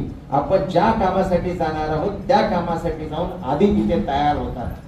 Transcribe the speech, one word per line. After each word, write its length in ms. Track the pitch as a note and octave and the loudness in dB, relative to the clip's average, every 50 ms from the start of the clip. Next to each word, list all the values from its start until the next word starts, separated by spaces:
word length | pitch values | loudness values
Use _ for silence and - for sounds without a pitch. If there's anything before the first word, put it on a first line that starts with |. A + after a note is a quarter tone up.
| - - - - - - | -2 -6 -10 -12 -10 -2
आपण 380 | C3+ C#3+ D3 - F#3+ F#3+ F#3+ F#3+ | 0 0 0 2 2 2 2 2
ज्या 180 | - F3 F#3 A3+ | 2 2 4 4
कामासाठी 600 | A3 A3 G3 G3+ F#3+ F#3+ F3+ F3+ F3+ E3+ F3 F3+ | 2 2 2 2 2 2 0 2 0 0 0 0
जाणार 380 | E3+ - E3 D#3+ D#3 D#3 D#3 D#3 | -2 -2 -2 -2 -2 -2 -2 -2
आहोत 220 | D#3+ D3+ - G3+ F#3+ - - - | -2 -2 -2 -2 -4 -4 0 2
त्या 140 | - - | 4 4
कामासाठी 640 | - - F#3 F3 E3+ E3 E3 E3 - E3 - - D3+ | 4 4 0 0 0 -2 -2 -2 -2 -4 -4 -4 -6
जाऊन 380 | - - F3 F3 - - - - | -6 -4 -4 -4 -4 -6 -8 -4
आधी 220 | C3 D3+ D3 G3+ G#3 | -2 2 4 4 4
तिथे 320 | F#3 - - G#3 E3+ G#3 G#3 - | 4 4 2 2 2 0 0 0
तयार 300 | - C#3+ D3 - F#3 - | 0 0 2 2 0 0
होतात 340 | - - - - - - - - - | -2 -6 -6 -6 -8 -8 -8 -10 -14